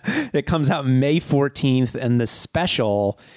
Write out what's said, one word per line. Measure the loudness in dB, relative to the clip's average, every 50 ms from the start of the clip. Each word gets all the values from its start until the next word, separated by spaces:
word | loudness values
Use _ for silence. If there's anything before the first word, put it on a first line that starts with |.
| -6 -6 -4 -4 -4 -2 -2
it | -4 -2
comes | 0 0 0 0 0
out | 0 0 0
May | 2 2 2 2 2 2 0
fourteenth, | 0 0 0 2 2 0 -2 -2 0 2 2 2 2 0 -2
and | -4 -2 0 0 0
the | 0
special, | 0 -2 -4 -6 -4 -4 -2 -2 -2 0 0 0 0 2 2 0 0 -2 -4 -10 -20 -20